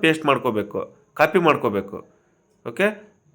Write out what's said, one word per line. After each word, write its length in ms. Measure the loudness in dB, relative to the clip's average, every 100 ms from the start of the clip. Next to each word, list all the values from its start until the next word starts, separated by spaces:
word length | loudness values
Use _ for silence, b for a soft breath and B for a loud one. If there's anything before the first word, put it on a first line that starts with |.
ಪೇಸ್ಟ್ 260 | 0 2 0
ಮಾಡ್ಕೋಬೇಕು, 680 | 0 0 -4 -4 -6 -10 _ _
ಕಾಪಿ 240 | 0 2 4
ಮಾಡ್ಕೋಬೇಕು. 680 | 2 2 0 -2 -6 -12 -16 _ _ _ _ _ -10
ಓಕೆ, 200 | -2 -2 -2 -14 _ _